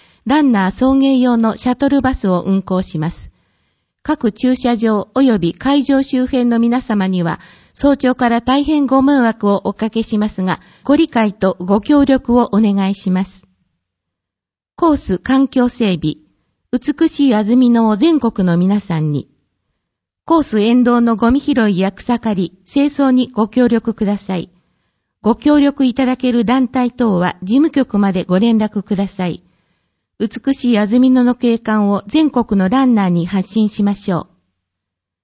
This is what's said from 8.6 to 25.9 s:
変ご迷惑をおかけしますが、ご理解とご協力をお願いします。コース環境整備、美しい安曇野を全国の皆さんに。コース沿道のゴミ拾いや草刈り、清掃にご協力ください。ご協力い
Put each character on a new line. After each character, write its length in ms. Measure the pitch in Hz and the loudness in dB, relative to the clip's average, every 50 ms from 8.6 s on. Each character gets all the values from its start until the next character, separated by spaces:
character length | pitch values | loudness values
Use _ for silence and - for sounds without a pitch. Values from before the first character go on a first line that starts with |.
| 285 | 0
変 220 | 285 311 294 285 | 0 0 0 0
ご 140 | 240 262 269 | 2 2 2
迷 200 | 262 277 285 269 | 2 4 2 2
惑 280 | 240 226 220 226 - 202 | 2 0 0 0 0 0
を 120 | 202 - - | 0 0 -2
お 100 | 196 202 | -6 -6
か 160 | - 214 220 | -4 -6 -4
け 120 | - 220 220 | -4 -4 -6
し 160 | - 220 208 | -4 -2 -2
ま 100 | 208 208 | -2 -4
す 140 | - - 185 | -4 -4 -4
が、 180 | 185 - - - _ _ _ - | -4 -4 -6 -8 _ _ _ -2
ご 140 | - 285 | 0 2
理 120 | 302 330 - | 2 2 0
解 260 | - 240 220 208 190 | 0 0 0 0 -2
と 220 | - 202 190 185 - | -2 -2 -2 -2 -2
ご 200 | 180 180 202 226 | -2 0 0 0
協 240 | - - 294 285 277 | 0 2 2 2 4
力 360 | 277 269 262 262 - 240 247 | 4 2 0 0 0 2 2
を 80 | 233 - - | 2 2 0
お 80 | 208 | 0
願 300 | 220 202 202 196 190 190 | 2 2 0 0 -2 -2
い 60 | 202 | -4
し 160 | - - 190 185 | -4 -4 -2 -2
ま 120 | 185 190 | -2 -2
す。 200 | - - - _ _ _ _ _ _ _ _ _ _ _ _ _ _ _ _ _ _ _ _ _ _ _ _ _ _ _ | -6 -10 -20 _ _ _ _ _ _ _ _ _ _ _ _ _ _ _ _ _ _ _ _ _ _ _ _ _ _ _
コ 180 | - 349 330 294 | -2 0 0 0
ー 40 | |
ス 220 | - - - 185 - | 0 0 -4 -4 -4
環 280 | - - 262 262 277 | -2 0 0 0 0
境 220 | 262 - 262 240 247 | 0 0 0 0 0
整 260 | - - 233 202 180 | -2 -2 -2 -2 -2
備、 220 | 156 - 156 - - _ _ _ _ _ _ _ _ _ - - | -2 -4 -6 -6 -6 _ _ _ _ _ _ _ _ _ -6 -6
美 360 | 247 - 294 294 - 330 320 | -6 -4 -4 -2 0 -2 -2
し 200 | - - 285 269 | 0 0 2 2
い 60 | 233 | 2
安 160 | 214 214 202 | 2 2 2
曇 200 | 240 254 254 240 | 2 2 4 4
野 180 | 233 233 226 220 | 4 2 2 2
を 60 | 214 | 2
全 240 | 190 262 339 330 277 | 2 2 2 2 2
国 260 | - 226 - - 190 | 0 -2 -2 0 0
の 120 | 180 170 | 0 2
皆 240 | 175 180 190 208 208 | 2 2 0 0 -2
さ 180 | - - 170 156 | -2 -4 -4 -4
ん 140 | 156 151 147 | -2 -2 -2
に。 160 | 135 - _ _ _ _ _ _ _ _ _ _ _ _ _ _ _ _ _ _ _ - - | -4 -6 _ _ _ _ _ _ _ _ _ _ _ _ _ _ _ _ _ _ _ -4 0
コ 120 | 330 320 | 0 0
ー 20 | 285 | 0
ス 180 | - 220 214 | 0 0 0
沿 240 | 202 226 240 247 247 | 2 2 2 2 2
道 160 | 240 240 240 | 2 2 2
の 160 | 233 233 226 | 2 0 0
ゴ 140 | 190 233 233 | 0 2 2
ミ 100 | 254 285 | 0 0
拾 300 | - 285 277 254 220 208 | 0 -2 0 0 0 0
い 80 | 196 170 | 0 0
や 120 | 190 196 | -2 -2
草 280 | 190 - - - 240 233 | -4 -6 -6 -6 -4 -4
刈 160 | - 226 208 | -4 -4 -4
り、 240 | 180 180 - _ _ _ | -4 -4 -6 _ _ _
清 200 | _ - 285 277 | _ -2 0 0
掃 240 | 294 285 - 277 269 | 0 0 0 0 2
に 200 | 254 254 247 262 | 2 0 0 -2
ご 180 | - 208 226 208 | -2 -4 -4 -2
協 180 | - 254 247 | 0 0 2
力 280 | 240 233 226 - 233 220 | 2 2 0 -2 -4 -6
く 100 | - 214 | -4 -4
だ 140 | 190 208 196 | -4 -4 -4
さ 180 | - - 190 | -6 -6 -6
い。 140 | 175 - - _ _ _ _ _ _ _ _ _ _ _ _ _ _ - | -6 -8 -10 _ _ _ _ _ _ _ _ _ _ _ _ _ _ -2
ご 140 | 208 226 | -2 -2
協 220 | - - 294 294 294 | 0 2 2 4 4
力 280 | 285 285 285 - 269 | 4 2 0 0 -2
い 80 | 254 | -2